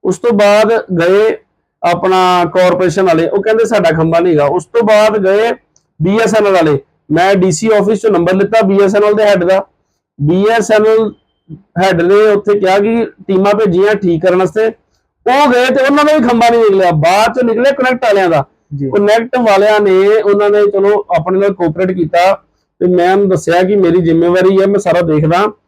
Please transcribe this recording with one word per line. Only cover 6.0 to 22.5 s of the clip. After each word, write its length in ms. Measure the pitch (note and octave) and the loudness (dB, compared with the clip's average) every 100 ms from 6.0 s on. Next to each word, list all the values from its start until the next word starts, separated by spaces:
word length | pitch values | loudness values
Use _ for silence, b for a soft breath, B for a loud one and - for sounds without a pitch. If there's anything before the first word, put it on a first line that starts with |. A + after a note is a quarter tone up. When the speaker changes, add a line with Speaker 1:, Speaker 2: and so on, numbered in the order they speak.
Speaker 1:
ਬੀ 160 | D#3+ G#3+ | -2 0
ਐਸ 160 | A3+ | 0
ਐਨ 120 | A3 G#3 | 0 0
ਐਲ 60 | |
ਵਾਲੇ, 260 | F#3+ D#3+ C#3+ _ _ - | 0 0 -2 _ _ -4
ਮੈਂ 220 | D#3 F#3+ | -2 0
ਡੀ 160 | G3+ F#3 | 0 0
ਸੀ 180 | E3 A3 | -2 0
ਆਫਿਸ 320 | G#3 F#3+ G#3+ | 0 0 -2
ਚੋਂ 100 | A3 | 0
ਨੰਬਰ 240 | F3+ E3+ | 0 0
ਲਿੱਤਾ 260 | F#3+ G3+ A3 | -2 0 0
ਬੀ 180 | G3 G3 | 0 0
ਐਸ 100 | G3 G3+ | 0 2
ਐਨ 80 | |
ਐਲ 100 | G#3+ | 0
ਦੇ 100 | G#3 | 0
ਹੈੱਡ 200 | G#3+ F#3+ | 0 0
ਦਾ, 220 | F3 F#3+ - _ _ _ _ - | 0 -2 -4 _ _ _ _ -6
ਬੀ 240 | D3 F3+ G#3 | -2 0 0
ਐਸ 240 | A3+ G#3 | -2 0
ਐਨ 160 | G#3+ G#3+ | 0 2
ਐਲ 260 | A3 G#3+ - _ _ _ D#3 _ E3 | 0 -2 -8 _ _ _ -20 _ -4
ਹੈੱਡ 200 | F#3+ F3 | -2 0
ਨੇ 120 | F3 | 2
ਉੱਥੇ 460 | G3+ G#3+ G3+ G#3 G#3 | 2 2 0 0 -2
ਕਿਹਾ 180 | F#3 G3 | 0 0
ਕਿ 280 | G#3 A#3 A3+ _ - | 0 -2 -4 _ -4
ਟੀਮਾਂ 280 | F#3+ G3+ | -2 0
ਭੇਜੀਆਂ 400 | G#3 G#3 F3 G3+ | 0 0 0 0
ਠੀਕ 280 | G#3 F#3+ E3 | 0 -2 0
ਕਰਨ 160 | F3+ F3+ | 0 0
ਵਾਸਤੇ, 280 | F#3 G#3 A3 - _ _ _ _ - | -2 -2 -4 -6 _ _ _ _ -2
ਉਹ 260 | C4 D4 | 2 2
ਗਏ 220 | B3 B3+ | 2 0
ਤੇ 100 | C4+ | 0
ਉਹਨਾਂ 200 | C4 C#4+ | 0 2
ਦਾ 140 | D4 D#4 | 2 2
ਵੀ 100 | A#3+ | 0
ਖੰਭਾ 200 | A#3+ A#3 | 2 2
ਨਹੀਂ 120 | A#3 | 2
ਨਿਕਲਿਆ। 300 | A3 F#3+ F3+ | 2 2 0
ਬਾਅਦ 440 | D#3+ E3 G3 A3+ | 0 0 0 0
ਚੋਂ 100 | B3+ | -2
ਨਿਕਲਿਆ 280 | A#3+ A3 C4+ | -2 0 0
ਕੁਨੈਕਟ 320 | C#4 B3+ B3 | 0 -2 -2
ਵਾਲਿਆਂ 240 | A#3+ G3+ F#3 | 0 0 0
ਦਾ। 160 | D3+ C3+ _ _ | -2 -4 _ _
Speaker 2:
ਜੀ। 160 | C#3+ C3+ | -10 -4
Speaker 1:
ਕੁਨੈਕਟ 460 | D#3 G#3 A3+ A#3 B3 | -2 0 0 0 -2
ਵਾਲਿਆਂ 420 | A3+ G3 G#3 G#3+ | 0 2 2 2
ਨੇ 400 | G#3 F#3 G3 A3 | 2 2 2 0
ਉਹਨਾਂ 280 | G3+ G3+ G#3 | 0 0 0
ਨੇ 120 | G#3 G3+ | 0 0
ਚਲੋ 340 | G3+ G3+ G#3 - E3+ | 0 0 -2 -2 -4
ਆਪਣੇ 220 | E3 F#3+ | -2 -2
ਨਾਲ 120 | G3+ | -2
ਕੋਆਪਰੇਟ 400 | F#3 E3+ D#3+ F#3 | -2 -4 -2 -4
ਕੀਤਾ 400 | F#3 E3 E3+ F#3 F#3+ _ | -4 -2 0 0 -2 _